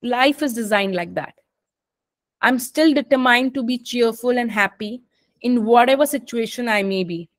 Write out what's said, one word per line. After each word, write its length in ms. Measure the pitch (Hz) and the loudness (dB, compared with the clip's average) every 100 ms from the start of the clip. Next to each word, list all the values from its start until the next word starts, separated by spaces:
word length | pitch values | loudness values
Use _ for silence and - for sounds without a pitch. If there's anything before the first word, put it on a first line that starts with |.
Life 400 | 240 240 269 285 | -2 2 2 2
is 120 | 294 | -4
designed 400 | 233 220 208 196 | -4 0 0 2
like 200 | 185 175 | -2 -6
that. 200 | 180 147 _ _ _ _ _ _ _ _ _ _ _ | -8 -10 _ _ _ _ _ _ _ _ _ _ _
I'm 160 | 226 254 | 0 0
still 340 | 247 - 320 | -4 2 2
determined 640 | 285 269 262 254 240 262 | 2 0 0 4 2 0
to 80 | 269 | -4
be 160 | 233 247 | -4 -4
cheerful 580 | - 240 233 226 247 247 | -4 -2 -2 -2 -2 -2
and 140 | 240 | -2
happy 520 | 208 196 _ 214 247 _ _ _ _ | -2 -2 _ -12 -12 _ _ _ _
in 240 | 240 247 | -2 0
whatever 400 | 214 240 240 269 | 4 4 6 4
situation 640 | 285 277 - 233 226 - 240 | 2 -2 -6 -6 -6 -6 -4
I 140 | 214 | -2
may 220 | 196 190 | -2 -4
be. 240 | 180 170 170 | -4 -8 -12